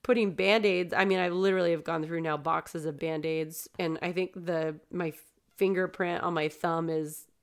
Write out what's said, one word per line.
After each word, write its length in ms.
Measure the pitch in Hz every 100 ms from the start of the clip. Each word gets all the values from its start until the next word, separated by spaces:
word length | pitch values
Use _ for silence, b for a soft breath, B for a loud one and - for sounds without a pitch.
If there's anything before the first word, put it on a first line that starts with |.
putting 300 | - 240 208
Band-Aids. 600 | 165 190 220 208 180 180
I 100 | -
mean, 140 | 196 190
I 100 | 180
literally 440 | 175 190 185 175
have 120 | 165
gone 180 | 151 165
through 160 | 156 170
now 140 | 160 151
boxes 460 | 147 160 - 170 156
of 120 | 147
Band-Aids, 720 | 165 156 160 160 156 165 - -
and 200 | 170 160
I 100 | 175
think 200 | 180 180
the, 420 | 190 170 170 160 156 -
my 220 | 175 170 147 - _ _ -
fingerprint 680 | 196 185 185 - 180 175
on 100 | 175
my 160 | 165 151
thumb 400 | - 175 165 165
is 380 | 160 151 156 - _